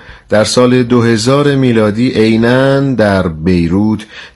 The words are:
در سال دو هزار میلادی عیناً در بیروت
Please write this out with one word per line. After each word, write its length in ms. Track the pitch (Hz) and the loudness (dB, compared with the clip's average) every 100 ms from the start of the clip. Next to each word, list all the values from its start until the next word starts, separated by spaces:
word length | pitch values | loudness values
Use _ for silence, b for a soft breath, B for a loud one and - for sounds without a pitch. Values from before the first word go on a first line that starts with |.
| B B B | B B B
در 140 | 104 | -2
سال 400 | 107 127 123 127 | 0 0 2 2
دو 180 | 120 123 | 2 0
هزار 540 | 117 113 117 139 143 139 | 2 0 0 0 0 0
میلادی 540 | 131 113 107 107 127 | 0 2 0 0 -2
عیناً 680 | - 110 113 117 127 135 139 | 0 0 2 2 2 2 0
در 480 | 139 117 104 95 90 | -2 0 0 0 -2
بیروت 760 | 78 85 90 82 95 107 107 - B B | -4 -2 0 0 0 -2 -4 -8 B B